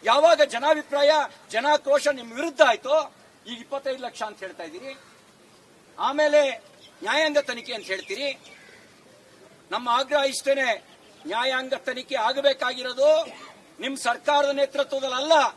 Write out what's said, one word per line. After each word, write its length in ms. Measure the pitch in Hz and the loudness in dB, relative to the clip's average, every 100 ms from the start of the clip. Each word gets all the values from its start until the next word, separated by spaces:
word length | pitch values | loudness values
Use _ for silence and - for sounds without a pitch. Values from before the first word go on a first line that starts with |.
ಯಾವಾಗ 380 | 202 247 311 311 | 2 6 6 6
ಜನಾಭಿಪ್ರಾಯ, 720 | 285 226 277 311 294 285 285 311 277 - - | 4 2 0 0 0 0 4 4 2 -8 -8
ಜನಾಕ್ರೋಶ 580 | 214 269 302 277 277 285 | -4 0 0 2 0 0
ನಿಮ್ 260 | 277 233 | -4 -8
ವಿರುದ್ಧ 280 | 233 330 285 | -8 -8 4
ಆಯ್ತೋ, 520 | 294 214 254 302 294 - - _ - | 4 4 0 -2 -2 -12 -20 _ -16
ಈಗ 120 | 233 | -16
ಇಪ್ಪತ್ತೈದು 440 | 226 277 277 262 | -10 -8 -6 -8
ಲಕ್ಷ 200 | 247 - | -10 -10
ಅಂತ 160 | 220 208 | -12 -10
ಹೇಳ್ತಾ 240 | 190 170 | -16 -12
ಇದ್ದೀರಿ. 360 | 165 165 262 269 - - _ _ _ - _ _ _ - | -14 -14 -16 -18 -20 -20 _ _ _ -20 _ _ _ -6
ಆಮೇಲೆ 520 | 208 285 302 294 277 233 - - - - | -4 0 2 4 2 -2 -14 -20 -20 -14
ನ್ಯಾಯಾಂಗ 340 | 190 262 311 294 | -4 0 2 0
ತನಿಖೆ 360 | 277 240 - | -2 -8 -10
ಅಂತ 120 | 233 185 | -12 -8
ಹೇಳ್ತೀರಿ. 720 | 190 185 196 277 269 - - - - - - - - _ - - - - | -10 -8 -8 -8 -8 -16 -20 -20 -20 -20 -20 -20 -20 _ -20 -20 -20 -10
ನಮ್ಮ 180 | 208 247 | -8 0
ಆಗ್ರಹ 340 | 240 269 294 | 0 2 0
ಇಷ್ಟೇನೆ, 600 | 277 269 269 277 262 214 - - - - 302 | 0 -2 -2 0 0 -2 -6 -20 -20 -20 -8
ನ್ಯಾಯಾಂಗ 460 | 277 262 262 262 | -4 -2 -2 -4
ತನಿಖೆ 420 | 233 - 254 - 262 | -6 -6 -8 -6 -2
ಆಗಬೇಕಾಗಿರೋದು 1080 | 220 269 277 269 254 254 254 247 285 311 294 - - - - - | -2 2 2 2 -2 -4 -8 2 4 4 2 -10 -20 -20 -20 -10
ನಿಮ್ 180 | 233 269 | -8 -4
ಸರ್ಕಾರದ 520 | - 240 - 285 285 | -2 -2 2 2 2
ನೇತೃತ್ವದಲ್ಲಿ 680 | 277 277 285 269 269 262 254 | 0 -2 -2 -4 -4 -4 -4
ಅಲ್ಲ. 180 | 285 320 247 | 4 4 4